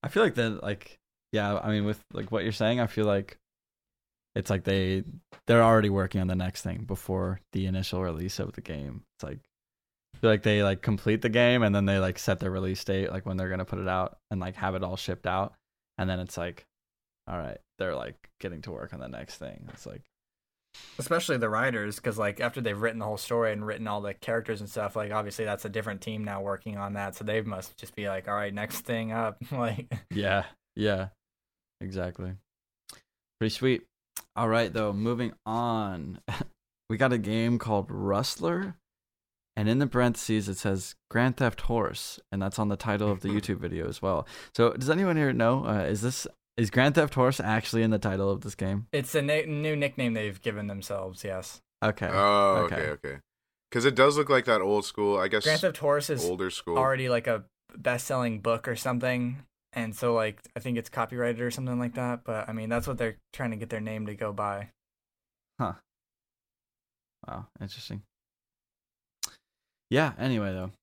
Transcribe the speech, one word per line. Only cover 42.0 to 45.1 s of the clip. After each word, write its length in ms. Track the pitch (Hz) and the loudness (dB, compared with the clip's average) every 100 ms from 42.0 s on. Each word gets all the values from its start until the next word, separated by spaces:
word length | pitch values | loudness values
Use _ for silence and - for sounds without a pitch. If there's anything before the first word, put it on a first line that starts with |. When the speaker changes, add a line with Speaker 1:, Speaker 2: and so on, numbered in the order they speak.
| - - _ | -10 -12 _
Speaker 1:
and 100 | 98 | -2
that's 160 | 98 98 | -2 0
on 100 | 104 | -2
the 80 | 98 | 0
title 340 | 117 104 104 | 0 0 2
of 100 | 95 | 0
the 60 | 98 | 0
Speaker 3:
<laughs> 20 | |
Speaker 1:
YouTube 280 | 101 104 95 | -2 0 -4
video 280 | 87 85 82 | -2 -4 -6
as 140 | - | -4
well. 240 | 98 85 - - - | 0 0 -2 -12 -12
So 200 | - 117 | 4 4
does 160 | - 127 | 4 0
anyone 260 | 156 196 | 2 4